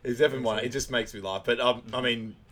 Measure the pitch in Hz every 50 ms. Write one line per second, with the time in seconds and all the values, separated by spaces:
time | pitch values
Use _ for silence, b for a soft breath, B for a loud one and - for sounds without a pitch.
0 | - 123 120 117 151 151 131 131 123 113 107 107 117 123 117 139 123 - 131 117
1 | 113 - - 104 95 95 95 98 - 120 120 120 123 123 123 117 - 113 117 127
2 | 127 123 120 117 110 110 110 - - -